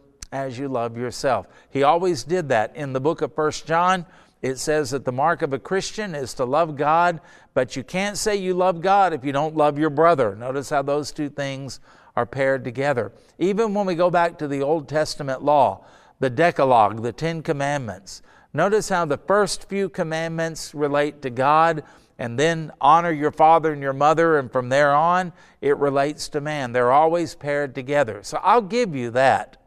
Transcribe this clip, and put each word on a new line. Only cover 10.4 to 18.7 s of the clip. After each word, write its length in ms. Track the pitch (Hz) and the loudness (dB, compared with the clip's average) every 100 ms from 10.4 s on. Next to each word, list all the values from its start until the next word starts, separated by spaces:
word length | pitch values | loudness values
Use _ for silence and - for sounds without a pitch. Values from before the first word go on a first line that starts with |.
| 120 135 135 | -6 -6 -4
how 120 | 147 | -2
those 300 | 139 143 143 | 0 -2 -4
two 180 | - 147 | -6 -8
things 500 | 143 139 135 139 - - - _ - | -6 -8 -8 -10 -14 -20 -20 _ -6
are 100 | 120 | -4
paired 380 | 131 135 135 | 0 0 0
together. 480 | 127 117 139 127 104 - _ - | -2 -4 -2 -2 -4 -8 _ -4
Even 360 | 175 202 226 | -2 0 0
when 120 | 202 196 | 0 -2
we 100 | 170 | 0
go 140 | 180 | 2
back 280 | 175 170 170 | 2 2 0
to 100 | 151 | -6
the 140 | 139 | -2
Old 260 | 180 170 131 | 0 -2 -2
Testament 560 | 147 151 - 143 127 | -2 -2 -4 -8 -4
law, 420 | 143 147 117 95 - - _ - | 2 4 4 0 -10 -20 _ -4
the 100 | 131 | -2
Decalogue, 720 | 120 170 160 135 120 104 113 | 2 2 2 4 6 4 2
the 100 | 117 | -6
Ten 280 | 110 160 165 | -6 -6 -6
Commandments, 800 | 151 147 139 143 117 92 - - - _ _ | -4 -4 -2 -4 -6 -10 -16 -20 -20 _ _
notice 360 | 139 185 | -2 0